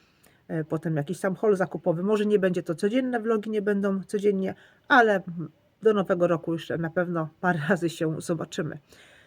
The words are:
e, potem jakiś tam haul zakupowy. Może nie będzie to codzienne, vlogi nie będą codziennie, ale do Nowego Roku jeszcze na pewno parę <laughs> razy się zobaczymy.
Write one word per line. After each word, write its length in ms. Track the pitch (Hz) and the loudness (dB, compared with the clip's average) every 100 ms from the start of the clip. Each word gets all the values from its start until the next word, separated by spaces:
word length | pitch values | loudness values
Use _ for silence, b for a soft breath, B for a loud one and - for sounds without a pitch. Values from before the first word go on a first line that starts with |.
| b b b b - | b b b b -8
e, 160 | 170 | -6
potem 320 | 156 160 170 156 | -4 -4 -2 -2
jakiś 240 | 143 180 | -4 -4
tam 160 | 196 185 | -4 0
haul 200 | 220 185 | 2 2
zakupowy. 480 | 185 160 185 165 | 0 -2 -2 0
Może 220 | 196 208 208 | 2 2 2
nie 140 | 208 | 2
będzie 240 | 185 180 | 2 0
to 120 | 170 165 | -4 -2
codzienne, 440 | 202 247 254 240 | 0 0 0 -2
vlogi 300 | 220 220 220 | 0 -2 -2
nie 120 | 214 | -2
będą 420 | 202 202 202 196 | 0 0 0 -2
codziennie, 520 | 185 208 202 190 190 208 B B - | -4 0 0 0 -2 -6 B B 2
ale 340 | 277 226 196 180 170 156 _ _ - | 6 6 4 -2 -10 -10 _ _ 0
do 120 | 220 | 2
Nowego 340 | 208 185 180 175 | 2 2 2 2
Roku 260 | 165 170 | 2 -2
jeszcze 240 | 165 - 160 | -6 -4 -4
na 120 | 165 | -2
pewno 400 | 180 175 170 156 - | -2 -2 -2 -4 -2
parę 180 | 180 170 147 | 0 0 0
<laughs> 40 | |
razy 200 | 185 165 | 0 0
się 320 | - 160 156 | -2 -4 -4
zobaczymy. 560 | - 165 160 - 156 147 B B B B | -4 -4 -4 -6 -6 -8 B B B B